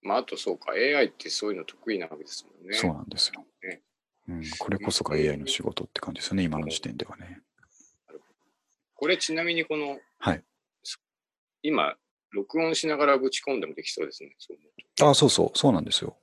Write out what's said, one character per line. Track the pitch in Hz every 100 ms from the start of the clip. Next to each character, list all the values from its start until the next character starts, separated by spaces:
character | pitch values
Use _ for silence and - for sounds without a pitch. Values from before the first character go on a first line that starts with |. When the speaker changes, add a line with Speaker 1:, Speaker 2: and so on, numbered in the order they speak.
Speaker 1:
ま | 95 110
あ、 |
あ |
と | 117 -
そ | -
う | -
か、 | - 95
エ | 131
ー | 147
ア |
イ | 135
っ |
て | - -
そ | - 107
う |
い | 92
う |
の | 80
得 | - -
意 | 101
な | 82
わ | 78
け |
で | 78
す | - -
も | - 90
ん |
ね。 | 107
Speaker 2:
そ | 90
う |
な | 73
ん | -
で | -
す | -
よ。 | - - _
Speaker 1:
ね。 | 95 90 _ _ _ _ -
Speaker 2:
う |
ん、 | 87 80 -
こ | -
れ | 98
こ | 104
そ | -
が | - 76
エ |
ー | 78
ア |
イ | 71
Speaker 1:
う |
ん。 |
Speaker 2:
の | 69
仕 | -
事 | - - -
っ |
て | -
感 | -
じ | -
で | -
す |
よ | 98
ね、 |
今 | 87 78
の | 78
時 | -
点 | - -
で | -
は | -
ね。 | -
Speaker 1:
な |
る | - _ _ _ _ _ _ _
ほ |
ど。 | - _ _ _ _ _ _ _
こ | - 151
れ | 180
ち | -
な | 160
み | 170 170
に |
こ | 160 151
の、 | 147 139 _ _
Speaker 2:
は | -
い。 | 80 _ _ _ _ - - _ _ _ _ _ _
Speaker 1:
今、 | 147 135 73 - _ _ _
録 | 101 101 156
音 | 165 160
し | 160
な | 147
が | 143
ら | 135
ぶ | 131
ち | -
込 | - 127
ん |
で | 80
も |
で | 78
き | -
そ | -
う | 76
で |
す | -
ね、 | 73 _
そ | -
う | -
思 | _
う | - - -
と。 | 147
Speaker 2:
あ、 | 139
そ | 131
う |
そ | - 85 -
う、 |
そ | 143
う |
な | 92
ん | 73
で |
す | -
よ。 | - -